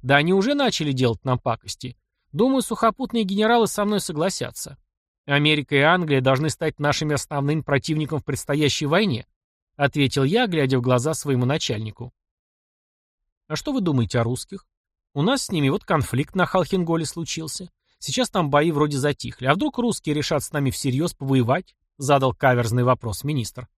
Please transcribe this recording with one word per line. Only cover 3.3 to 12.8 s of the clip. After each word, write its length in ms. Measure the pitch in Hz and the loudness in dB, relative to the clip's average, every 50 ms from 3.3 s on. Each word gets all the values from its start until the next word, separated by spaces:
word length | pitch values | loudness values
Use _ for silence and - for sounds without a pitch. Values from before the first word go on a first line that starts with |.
| 196 196 214 220 240 240 226 | 0 0 2 4 4 4 4
со 200 | 180 - - 208 | 2 0 -2 -2
мной 140 | 208 214 196 | 0 0 -2
согласятся. 760 | - - 170 147 160 190 - - - - - - - - 139 _ _ _ _ _ _ _ _ _ _ | -2 -4 -4 -2 -2 -2 -2 -4 -8 -8 -8 -12 -14 -14 -16 _ _ _ _ _ _ _ _ _ _
Америка 500 | - 143 143 147 151 151 147 135 _ 147 | 0 0 4 4 4 4 2 0 _ 2
и 60 | 139 | 4
Англия 400 | 139 156 175 185 175 156 143 135 | 4 4 4 2 2 2 2 2
должны 300 | 127 135 135 127 156 156 | 4 4 2 2 0 -2
стать 280 | - _ 165 156 - - | -4 _ -4 -6 -4 -2
нашими 360 | 147 147 139 - 160 151 147 | -2 -2 0 0 -2 -2 -2
основными 480 | 143 - _ 151 143 139 143 156 160 | -2 -2 _ -4 -2 -2 0 -2 -2
противниками 560 | 139 - 143 135 - - 156 156 156 131 160 143 | 0 0 0 0 0 -2 -2 -2 -2 -4 -4 -6
в 60 | - | -4
предстоящей 580 | - 143 - - - 143 147 151 143 - - 156 | -6 -8 -6 -4 -4 0 2 2 2 0 0 -2
войне», 420 | 139 151 185 226 202 135 107 - _ _ _ _ _ _ _ _ _ _ | 0 2 2 2 0 -2 -4 -6 _ _ _ _ _ _ _ _ _ _
ответил 480 | - 143 139 - 147 139 127 - 143 135 | 0 0 0 2 2 2 2 2 2 0
я, 220 | 139 180 233 254 208 | 2 2 2 0 2
глядя 300 | 175 160 139 131 135 127 | 2 0 2 2 2 2
в 40 | |
глаза 320 | 120 127 127 123 120 156 160 | 2 4 2 2 2 0 -4
своему 320 | - - 143 135 120 123 | -4 -2 -2 0 2 2
начальнику. 680 | 123 143 156 - - 120 104 110 110 104 _ 120 123 _ _ _ _ _ _ _ _ _ _ _ _ _ _ | 2 0 -2 -2 -4 -4 -6 -6 -10 -12 _ -16 -16 _ _ _ _ _ _ _ _ _ _ _ _ _ _